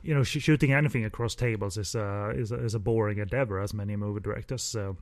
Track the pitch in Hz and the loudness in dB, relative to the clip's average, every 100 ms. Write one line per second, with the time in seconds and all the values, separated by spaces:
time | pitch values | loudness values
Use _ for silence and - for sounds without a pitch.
0 | - 143 127 151 147 151 143 139 151 127 | 0 2 2 2 4 6 6 4 4 0
1 | 107 - 117 - 123 110 101 101 101 113 | -2 -2 -4 0 0 0 -2 -4 -4 -2
2 | 101 101 104 131 110 120 120 110 101 113 | -2 -2 -2 -2 -4 -2 -2 0 2 2
3 | 107 104 101 120 123 95 104 107 101 104 | 2 0 0 0 0 0 -2 -2 -2 -2
4 | 104 104 101 107 113 127 - 113 98 95 | -2 -2 -4 -6 -6 -6 -4 -4 -4 -6